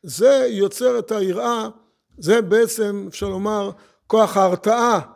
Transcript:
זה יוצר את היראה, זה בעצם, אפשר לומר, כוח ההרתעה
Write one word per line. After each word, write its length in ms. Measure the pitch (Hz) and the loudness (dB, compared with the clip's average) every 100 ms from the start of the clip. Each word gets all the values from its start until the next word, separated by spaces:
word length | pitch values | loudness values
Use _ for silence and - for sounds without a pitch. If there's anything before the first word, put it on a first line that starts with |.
זה 440 | 180 123 240 269 254 | -12 2 4 4 0
יוצר 500 | 208 196 - 254 240 | 0 -2 0 -2 -2
את 120 | 233 | -4
היראה, 580 | 214 190 180 240 233 220 - _ _ _ - | -4 -2 -2 -2 -4 -6 -12 _ _ _ -10
זה 240 | 160 226 | 0 0
בעצם, 640 | 196 214 226 226 208 202 196 | 2 2 2 -2 -4 -4 -10
אפשר 220 | - 202 | -10 -8
לומר, 420 | 190 202 214 196 - _ _ _ | -6 -4 -4 -6 -10 _ _ _
כוח 300 | 220 208 196 | 2 2 4
ההרתעה 640 | 190 180 208 233 240 208 131 | 2 2 0 2 2 0 -2